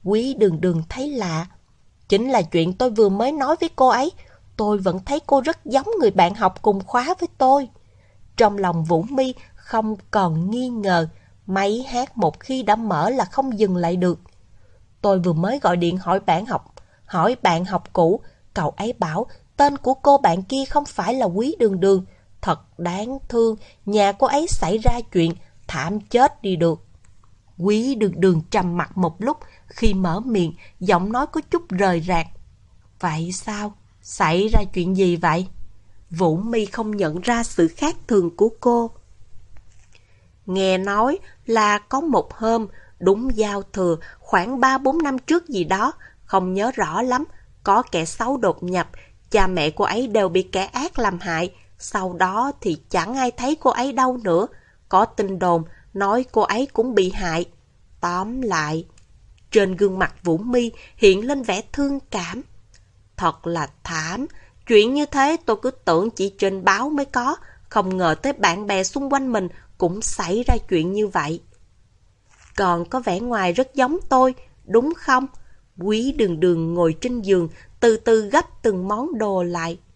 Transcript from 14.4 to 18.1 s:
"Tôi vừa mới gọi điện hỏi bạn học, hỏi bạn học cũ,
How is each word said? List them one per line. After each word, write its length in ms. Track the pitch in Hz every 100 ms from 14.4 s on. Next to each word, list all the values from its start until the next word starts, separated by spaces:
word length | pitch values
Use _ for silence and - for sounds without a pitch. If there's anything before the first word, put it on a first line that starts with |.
| _ - - - _ _
"Tôi 180 | 202 190
vừa 140 | 175
mới 260 | 160 185 277
gọi 180 | 196 175
điện 200 | 170 185
hỏi 220 | 180 190
bạn 260 | 190 170 226
học, 280 | 190 - - - _ -
hỏi 300 | 175 185 254
bạn 240 | 190 165 185
học 280 | 185 -
cũ, 280 | - 165